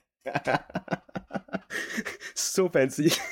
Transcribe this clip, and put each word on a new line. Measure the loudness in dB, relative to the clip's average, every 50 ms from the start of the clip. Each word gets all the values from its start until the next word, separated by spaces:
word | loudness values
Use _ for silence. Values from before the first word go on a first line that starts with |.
| _ _ _ _ -8
<laughs> | -4 -4 -2 0 0 0 0 -2 -4 -8 -8 -6 -4 -6 -6 _ _ -12 -12 -12 -8 -10 -10 -8 -6 -8 -8 -8 -6 -8 -8 -8 -6 -6 -6 -6 -6 -8 -10 -14 -12 -6
So | -4 -4 -2 2 2 2 4
fancy. | 6 4 4 4 4 4 4 4 4
<laughs> | 4 -2 -6